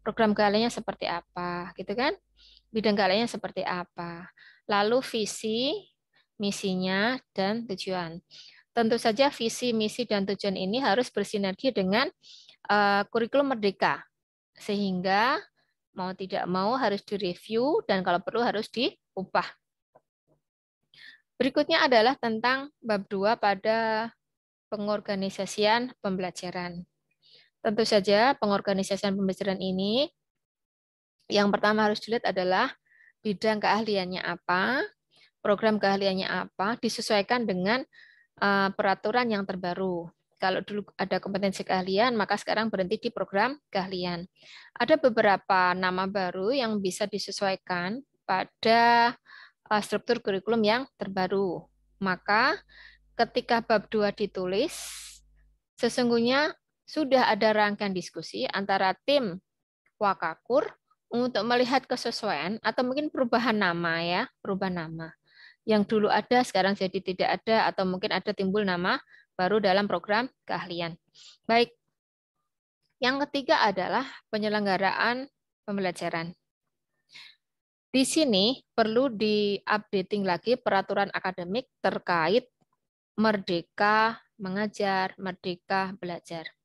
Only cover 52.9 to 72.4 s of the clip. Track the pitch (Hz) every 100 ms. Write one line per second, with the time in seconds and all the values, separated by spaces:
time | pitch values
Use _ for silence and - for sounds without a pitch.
52.9 | _ _ - 233 - 151 233 233 220 214
53.9 | 220 202 202 202 - 180 196 302 - -
54.9 | - - - _ _ _ _ _ - 233
55.9 | 240 240 233 233 269 311 - _ _ -
56.9 | 294 285 262 - 214 220 214 208 208 202
57.9 | 185 170 170 160 196 254 190 202 196 190
58.9 | 185 - 285 220 175 _ _ _ _ _
59.9 | _ 202 185 170 165 _ 254 - - _
60.9 | _ _ 240 247 - 220 240 240 262 -
61.9 | 247 240 - 208 151 160 220 220 226 247
62.9 | 262 302 311 247 233 240 214 185 170 170
63.9 | 165 170 180 - _ - 190 190 175 160
64.9 | 165 160 - _ _ - _ - 214 202
65.9 | 220 208 214 - 247 254 190 185 202 185
66.9 | 190 185 185 - 185 - 220 - 175 185
67.9 | 180 214 175 214 202 190 208 196 175 180
68.9 | 269 - - _ - 185 214 202 190 202
69.9 | 180 190 208 262 _ - 175 180 170 165
70.9 | 170 _ - - - - 226 233 _ _
71.9 | _ _ _ _ _